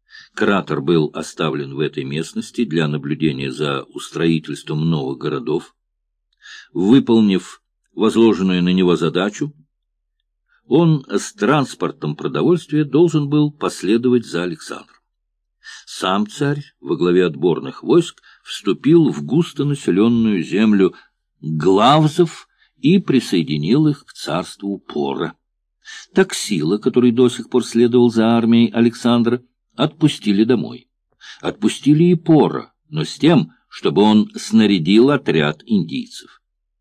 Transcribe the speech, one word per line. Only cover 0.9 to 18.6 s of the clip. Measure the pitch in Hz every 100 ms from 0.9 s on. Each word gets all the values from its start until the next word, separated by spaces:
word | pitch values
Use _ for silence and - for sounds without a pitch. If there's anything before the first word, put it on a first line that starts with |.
| 85 76
оставлен | - 78 - 80 71 69
в | 69
этой | 76 69
местности | 67 73 82 110 113 -
для | 113 80 78
наблюдения | 73 69 76 78 65 69
за | - 73 69
устроительством | - - - - 82 82 73 71 - 78 80
новых | 78 65 67
городов. | 78 69 62 - - _ _ _ _ _ _ _ - - -
Выполнив | 82 95 135 131 113 107 92 - - _ _ _
возложенную | - 107 107 113 90 95 90
на | 87
него | 92 90 82
задачу, | 82 85 101 - 147 - _ _ _ _ _ _ _ _ _ _ -
он | 147 165 151 -
с | 101 -
транспортом | - 104 151 131 - 80 - 80
продовольствия | 73 - 80 113 175 - 151
должен | 151 139 175 151 143
был | 151 151
последовать | 147 92 - 90 117 123 123
за | 104 85
Александром. | 90 80 - - - _ _ _ _ _ _ _ - -
Сам | - - 95 98 107
царь | - 143 147 143 _
во | 69 85
главе | 87 90 90
отборных | 71 87 78 69 -
войск | - 160 - - _ _
вступил | - -